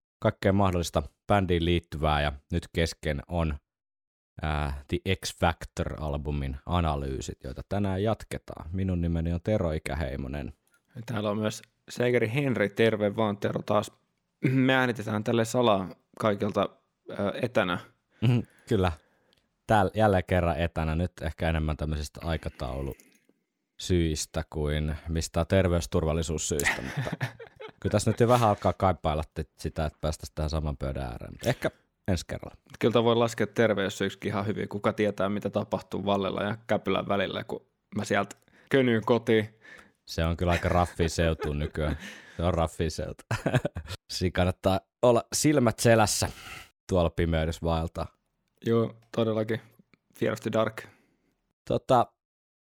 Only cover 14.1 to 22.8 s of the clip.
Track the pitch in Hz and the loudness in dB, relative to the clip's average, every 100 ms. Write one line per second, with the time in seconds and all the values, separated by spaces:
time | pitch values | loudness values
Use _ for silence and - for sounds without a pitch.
14.1 | _ _ _ 139 131 131 131 127 113 104 | _ _ _ 0 2 4 4 2 0 -4
15.1 | 107 107 117 113 127 120 95 92 - _ | -4 0 0 2 2 4 4 0 -10 _
16.1 | - 110 101 101 101 95 - _ _ - | -2 0 0 0 0 -2 -4 _ _ -14
17.1 | - 101 - 120 117 92 90 - _ _ | -6 -4 -2 -2 0 0 -2 -6 _ _
18.1 | _ 117 120 - _ - 107 90 80 _ | _ 2 2 0 _ -2 2 2 0 _
19.1 | _ _ _ _ _ - 107 95 104 110 | _ _ _ _ _ 2 2 4 4 4
20.1 | 92 - 90 85 73 85 - 80 78 90 | 4 2 2 2 0 -2 -2 -2 0 -2
21.1 | - 78 - 85 82 78 76 76 73 73 | -4 -8 -4 -2 0 0 -2 -2 -4 -6
22.1 | - 82 80 - - 65 65 | -8 -6 -4 -6 -8 -8 -6